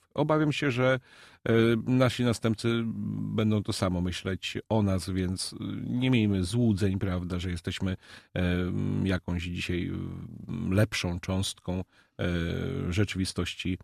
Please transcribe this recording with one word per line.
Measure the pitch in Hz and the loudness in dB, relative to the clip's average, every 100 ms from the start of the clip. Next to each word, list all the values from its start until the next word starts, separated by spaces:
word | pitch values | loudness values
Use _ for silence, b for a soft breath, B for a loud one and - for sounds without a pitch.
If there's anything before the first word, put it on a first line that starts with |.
| _ | _
Obawiam | - 143 156 151 | -2 2 2 2
się, | 135 143 | 0 0
że, | 120 131 131 b b b b | 2 2 2 b b b b
e, | - 113 113 117 110 | 2 4 4 2 2
nasi | 127 127 - | 4 4 4
następcy | 123 110 117 107 117 117 113 101 107 104 104 104 | 0 2 0 0 0 0 -2 -4 -4 -4 -2 2
będą | 107 107 | 2 2
to | 101 | 0
samo | 104 95 90 | 0 0 2
myśleć | 87 82 95 92 - - - | 0 -2 -4 -6 -6 -8 0
o | 110 | 2
nas, | 101 95 87 | 2 2 0
więc, | 92 90 92 - | -2 -2 -2 -6
e, | - 104 101 - | -8 -6 -6 -4
nie | 120 131 | 0 4
miejmy | 127 107 98 | 4 4 4
złudzeń, | 90 120 120 98 101 95 | 2 2 4 4 2 2
prawda, | 98 90 87 90 | 0 -2 -2 -4
że | 90 | -2
jesteśmy, | 87 - - 95 95 b b b - | -4 -4 -4 -2 -2 b b b -2
e, | 90 90 90 98 98 98 | 0 0 0 0 0 0
jakąś | 95 90 - 87 | 0 0 -2 -4
dzisiaj, | 87 90 - 90 92 92 92 90 87 82 - 87 90 | -4 -4 -4 -4 -4 -6 -8 -10 -12 -14 -10 -6 0
e, | 95 | 2
lepszą | 107 - 90 87 | 2 0 -2 -4
cząstką, | - 92 95 - - 90 87 _ _ - | -2 -2 -2 -6 -6 -6 -6 _ _ -4
e, | 90 87 85 90 90 92 92 | -2 0 -2 -2 -4 -4 -2
rzeczywistości, | 87 101 92 92 - 87 - 90 92 | 0 0 0 -4 -2 -4 -4 -4 -4